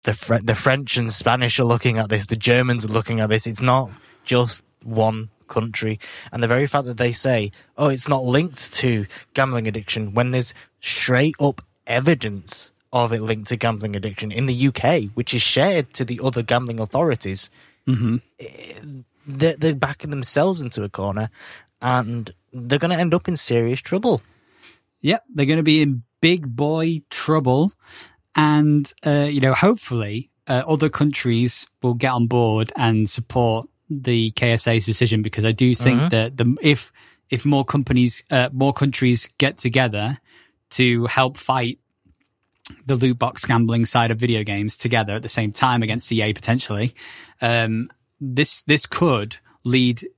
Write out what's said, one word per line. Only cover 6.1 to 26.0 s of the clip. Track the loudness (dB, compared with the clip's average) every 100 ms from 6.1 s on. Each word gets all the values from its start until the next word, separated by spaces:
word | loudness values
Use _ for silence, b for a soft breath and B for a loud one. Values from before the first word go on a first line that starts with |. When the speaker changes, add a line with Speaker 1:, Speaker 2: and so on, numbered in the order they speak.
| B B
Speaker 1:
And | -4
the | 0
very | 2 2
fact | -2 -4
that | -2
they | -2
say, | 0 0 0 -2 b b 0
"Oh, | 0
it's | 0 -2
not | -2
linked | 2 2 0 -6 -6 -2
to | 0 0 -2 B B
gambling | -2 0 0 -4
addiction," | -6 -6 -6 -2
when | 0 0
there's | 0 -4 -10 B _
straight | -6 -4 0 2 2 2
up | 0 0 -16 _ -4
evidence | 0 2 0 -2 -10 -12 -16 -16 _ _
of | 0 0
it | -2
linked | -2 -4 -4
to | -2
gambling | -2 -2 -6 -6
addiction | -6 -8 -8
in | -4 -2
the |
U | 2 0
K, | 2 0 2 -2 -4
which | -2
is | -2
shared | 0 2 2 2 -2 -6
to | -6
the | -2
other | -2 -2
gambling | 0 0 0 -6
authorities, | -2 0 0 0 -4 -8 -10 b b b -2
Speaker 2:
Mm-hmm. | 0 0 -2 _ _
Speaker 1:
eh, | -20 -18 -20 -18 -18 -18 -20 _ -12
they're, | 0 0 2
they're | 0 0
backing | -4 -4 -8
themselves | -6 -2 2 2 0
into | -6 -6
a | -8
corner, | -6 -4 -4 -6 B B B B _
and | -2 0 -2 -8 -10 -16 _
they're | -14 -2 0
gonna | 0 0
end | 0
up | 0 -2
in | -6
serious | 0 0 0 -4
trouble. | -4 -2 0 0 _ b b b b b _ _
Speaker 2:
Yep, | 0 0 _
they're | -2 2
gonna | 2
be | 4 4
in | 4 0